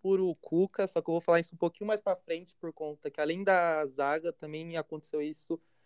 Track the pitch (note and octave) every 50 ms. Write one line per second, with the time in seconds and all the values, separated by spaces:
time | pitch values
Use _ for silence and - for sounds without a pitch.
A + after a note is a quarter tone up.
0 | - F#3+ G3 F#3+ F#3+ F3+ D#3+ - - - D#3+ E3+ F#3+ F#3+ - - G3+ F#3 - E3+
1 | D#3+ - E3 E3+ - - E3+ E3+ E3+ - - E3 F3 E3+ - - G#3 G#3 G#3+ G#3
2 | - G3+ F#3 F3+ _ - E3 E3 F3+ - _ _ - E3 - - D#3 D3+ D3+ -
3 | _ D3 - - D3+ D3+ E3 F#3 G3 G3 F#3+ F3+ F3 E3+ D#3+ D#3 D3+ C#3 C3 C#3
4 | C#3 C#3 D3+ D#3+ D#3+ E3+ - - - D3+ D#3 D#3 D#3+ E3+ E3 E3 D3+ - D#3+ D3+
5 | - - - D3+ D3 D3+ D3+ - - _ E3+ D#3+ - _ _ _ _